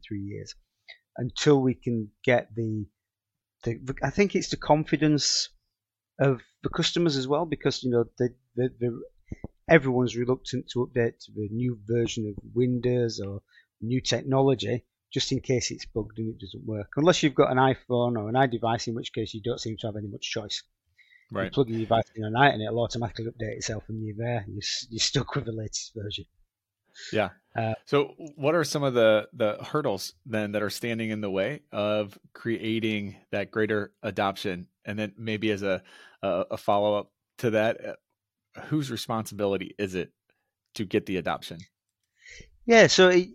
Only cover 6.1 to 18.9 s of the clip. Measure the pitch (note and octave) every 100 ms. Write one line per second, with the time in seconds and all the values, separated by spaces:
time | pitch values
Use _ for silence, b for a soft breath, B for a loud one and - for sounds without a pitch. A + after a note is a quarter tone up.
6.1 | - C#3 A#2+ - _ - - D#3+ F3 E3+
7.1 | C3+ C3 D3 E3+ C#3+ C#3+ - B2+ A#2+ A2+
8.1 | - B2 - _ A#2+ B2+ A2 A#2+ A#2 -
9.1 | _ - B B _ - E3 C3+ B2 A#2+
10.1 | A2+ A#2+ B2+ - B2+ - B2 B2 B2 A#2
11.1 | - - G#2 G#2 A2 B2 A2+ G2+ A#2+ A2+
12.1 | A#2 G#2 G2 A2 A2 B2+ B2 B2 B2 A#2
13.1 | A2 G2 G2 - b b - A2 B2+ -
14.1 | A#2+ C3+ C3+ C#3 B2 A2 A#2+ - _ _
15.1 | C3+ - C3 - B2+ - - - A2+ G#2+
16.1 | A2 A2 - G2 - - G#2+ G2+ - E3+
17.1 | - D#3 C#3 C3+ B2+ C3+ B2 - A#2+ A#2+
18.1 | A#2 G#2 B2 C3+ A2+ A2+ A#2 -